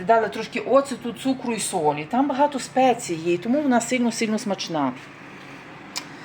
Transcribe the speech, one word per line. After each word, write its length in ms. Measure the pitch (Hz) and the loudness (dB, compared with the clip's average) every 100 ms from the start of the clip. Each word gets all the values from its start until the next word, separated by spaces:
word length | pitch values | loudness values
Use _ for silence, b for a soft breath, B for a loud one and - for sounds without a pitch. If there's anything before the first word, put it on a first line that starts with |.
| 185 | 4
дали 220 | 226 208 | 4 4
трошки 320 | 220 220 233 | -2 -6 -6
оцету, 520 | - 262 269 240 240 | 2 4 4 -2 -6
цукру 400 | 208 262 262 240 | -4 -2 -2 -2
і 60 | 220 | -4
солі. 480 | - 190 151 147 156 | -2 0 0 0 0
Там 180 | 240 285 | 2 2
багато 300 | 262 285 277 | 4 2 2
спецій 560 | - 254 262 240 - | -2 4 4 4 0
є, 180 | 165 170 | -2 0
і 60 | 175 | 0
тому 240 | 226 285 | 2 2
вона 180 | 285 240 | 4 2
сильно-сильно 580 | 220 254 240 - 226 214 | 2 0 0 0 0 -2
смачна. 540 | 202 185 - 160 135 123 - - - - - - - - - - B B | -2 -4 -2 0 0 -2 -10 -18 -20 -18 -18 -18 -18 -18 -14 -12 B B